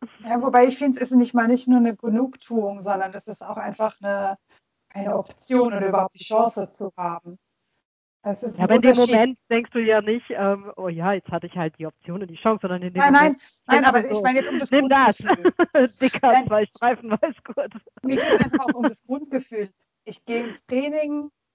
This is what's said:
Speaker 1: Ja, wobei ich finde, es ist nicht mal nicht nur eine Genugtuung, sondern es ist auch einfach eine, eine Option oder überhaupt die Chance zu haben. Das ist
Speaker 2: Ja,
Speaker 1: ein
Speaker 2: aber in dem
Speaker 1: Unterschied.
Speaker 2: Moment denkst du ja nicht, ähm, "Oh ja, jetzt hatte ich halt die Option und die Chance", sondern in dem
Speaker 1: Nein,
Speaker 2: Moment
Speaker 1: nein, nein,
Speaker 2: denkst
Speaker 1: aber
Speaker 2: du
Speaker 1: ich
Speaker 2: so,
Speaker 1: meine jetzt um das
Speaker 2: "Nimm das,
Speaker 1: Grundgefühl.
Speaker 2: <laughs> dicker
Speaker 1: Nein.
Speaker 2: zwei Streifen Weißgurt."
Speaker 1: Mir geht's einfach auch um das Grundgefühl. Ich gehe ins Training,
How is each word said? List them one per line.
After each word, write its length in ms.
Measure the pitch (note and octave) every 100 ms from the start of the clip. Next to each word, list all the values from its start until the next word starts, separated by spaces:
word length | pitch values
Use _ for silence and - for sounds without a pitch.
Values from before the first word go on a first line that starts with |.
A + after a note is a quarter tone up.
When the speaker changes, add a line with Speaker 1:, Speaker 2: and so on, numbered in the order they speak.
| A#3+ _
Speaker 1:
Ja, 220 | A3 A#3+
wobei 260 | C4 B3 B3+
ich 100 | B3+
finde, 240 | C#4+ B3+
es 80 | B3+
ist 80 | B3+
nicht 160 | A#3+
mal 140 | A#3+ A3+
nicht 200 | B3 B3+
nur 120 | B3
eine 160 | A#3 G#3
Genugtuung, 840 | A3+ A3 C4 - _ A3+ G3+ G3+
sondern 320 | F#3+ F#3+ F#3+
es 140 | G3+ -
ist 160 | G3
auch 140 | F#3 A3
einfach 420 | G#3 G3+ A3 -
eine, 360 | G3+ G3 G3 G3 _ _ _ _ _
eine 280 | G3+ G3 F#3+
Option 560 | - - - B3+ A#3+
oder 140 | G3 G3
überhaupt 260 | G3+ F#3+
die 100 | -
Chance 480 | - A3 A3+ G#3+ F#3+
zu 200 | _ G3 F3+
haben. 420 | F3 E3+ F3 F#3 _ _ _ _ _ _ _ _
Das 200 | G#3 G3+
ist 140 | A3+ -
Speaker 2:
Ja, 60 |
Speaker 1:
ein 20 | F#3
Speaker 2:
aber 100 | A#3
in 60 |
dem 140 | B3 B3
Speaker 1:
Unterschied. 120 | A#3+
Speaker 2:
Moment 320 | A3 B3+ B3 _
denkst 220 | A#3 A#3
du 80 | A#3+
ja 220 | A3 A3
nicht, 240 | G#3 A#3 -
ähm, 420 | A3+ G3 G3+ G3+ -
"Oh 140 | F#3
ja, 240 | E3 F3+
jetzt 160 | G3 -
hatte 180 | E3+ F3
ich 100 | F3
halt 200 | D#3+ -
die 80 | D#3
Option 340 | - - F3+
und 60 | F#3
die 60 | E3
Chance", 260 | A3 G#3+
sondern 200 | F#3+ F3+
in 120 | F3+
dem 80 | A3
Speaker 1:
Nein, 120 | C#4+
Speaker 2:
Moment 240 | C#4 D4+ C4
Speaker 1:
nein, 40 | _ _ -
nein, 200 | C#4 C4
Speaker 2:
denkst 0 |
Speaker 1:
aber 220 | A#3+ G#3+
Speaker 2:
du 0 |
Speaker 1:
ich 80 | G#3+
Speaker 2:
so, 60 |
Speaker 1:
meine 160 | B3+ C4
jetzt 100 | C4
um 100 | C4+
das 120 | C#4
Speaker 2:
"Nimm 180 | C#4 C4+
das, 260 | C4+ B3 -
Speaker 1:
Grundgefühl. 380 | - F4+ F4 - E4+
Speaker 2:
<laughs> 280 | D4+ B3 -
dicker 320 | C4 - B3+
Speaker 1:
Nein. 120 | B3+ B3+
Speaker 2:
zwei 200 | G#3+ G#3
Streifen 460 | _ A#3+ A#3 A3+
Weißgurt." 640 | G#3+ D#4+ - - - - G#3+ - _
Speaker 1:
Mir 140 | C4 C4+
geht's 200 | D#5 A4
einfach 280 | - C4+ C4+
auch 80 |
um 140 | B3 C4
das 140 | G#3+
Grundgefühl. 680 | - C#4 D4 C4 - A3 G3 _ _ _
Ich 220 | - - -
gehe 180 | A#3
ins 220 | A#3 - _
Training, 640 | B3+ D4 D4+ D4+ D4 D4 _ _